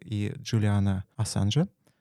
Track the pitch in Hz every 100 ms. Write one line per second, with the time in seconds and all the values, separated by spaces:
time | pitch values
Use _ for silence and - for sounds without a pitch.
0 | - 104 104 - - 117 104 101 98 95
1 | - - 110 101 98 135 180 - _ _